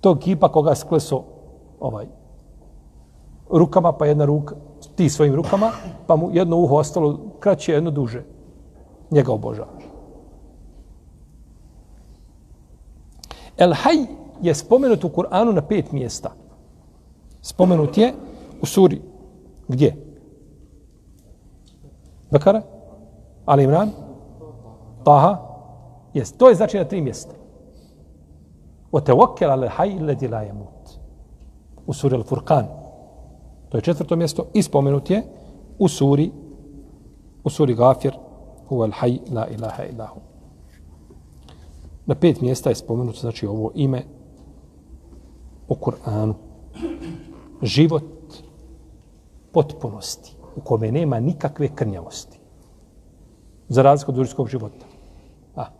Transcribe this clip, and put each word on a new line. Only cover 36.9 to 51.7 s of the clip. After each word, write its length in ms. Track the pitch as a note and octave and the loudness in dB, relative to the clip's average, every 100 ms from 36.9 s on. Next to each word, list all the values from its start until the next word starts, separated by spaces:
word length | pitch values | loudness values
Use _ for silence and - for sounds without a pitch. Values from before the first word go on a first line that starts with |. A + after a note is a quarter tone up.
| - - - - - | -20 -20 -20 -20 -8
u 60 | - | -8
suri 240 | - D3 | 0 0
Gafir. 440 | A2+ B2 C3 C#3 - - - - - - | 4 4 4 0 -6 -18 -20 -20 -20 -8
هُوَ 220 | C3 A2 | -4 -2
الْحَيِّ 280 | G2+ B2+ B2+ - | -2 -2 -2 -6
لَا 180 | B2 A2+ A2 | -8 -8 -8
إِلَهَ 200 | A2+ - - | -10 -10 -12
إِلَّا 160 | A2+ A2 | -12 -16
هُوَ. 120 | - - - - - - - - - - - - - - - - - - - - | -18 -20 -20 -20 -20 -20 -20 -20 -20 -20 -20 -20 -20 -20 -20 -20 -20 -20 -14 -4
Na 100 | - | 2
pet 260 | E3+ D3 | 2 2
mjesta 280 | B2 C3 - | -2 -2 -2
je 60 | A#2 | -4
spomenuto, 440 | - A#2 B2 A2 | -4 -6 -6 -8
znači, 280 | A#2+ A2+ G#2 | -10 -8 -8
ovo 240 | G#2+ A2 - | -6 -6 -2
ime 280 | C#3 B2+ - - - - - - - - - - - - - - - - - | -2 -2 -8 -20 -20 -20 -20 -20 -20 -20 -20 -20 -20 -20 -20 -20 -20 -20 -8
u 80 | - | -4
Kur'anu. 580 | - A#2 - G#2+ G#2+ G#2+ - - - - - - - - - - - - | -4 -6 -6 -4 -4 -6 -12 -20 -20 -12 -12 -10 -14 -16 -18 -20 -20 -8
Život 420 | A#2 B2+ D#3+ D#3 - - - - - - - - - - _ _ _ - _ | -4 2 2 2 -6 -20 -20 -20 -20 -20 -20 -20 -20 -20 _ _ _ -20 _
potpunosti, 840 | E3 D3 - B2 G#2+ - - - - - - | 0 0 -4 -12 -12 -14 -16 -18 -20 -20 -18
u 60 | |
kome 300 | - A#2 A2 | -4 -2 0
nema 280 | B2+ E3 A#2+ | -2 -2 -2
nikakve 560 | B2+ D3 C3+ - C#3+ | -2 -4 -6 -4 -6